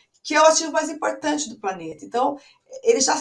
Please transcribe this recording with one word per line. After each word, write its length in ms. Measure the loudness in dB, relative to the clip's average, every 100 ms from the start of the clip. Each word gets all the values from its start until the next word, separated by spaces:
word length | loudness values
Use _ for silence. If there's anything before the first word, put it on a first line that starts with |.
| _ _
que 100 | -2
é 80 | 4
o 40 | 6
ativo 260 | 4 0
mais 160 | -2 -4
importante 600 | -4 -6 -4 -2 -4 -6
do 120 | -8
planeta. 440 | -8 -8 -10 -14
Então, 320 | -6 -2 -2 -4 _ _ _ -2
ele 180 | 2 2
já, 140 | 2 -2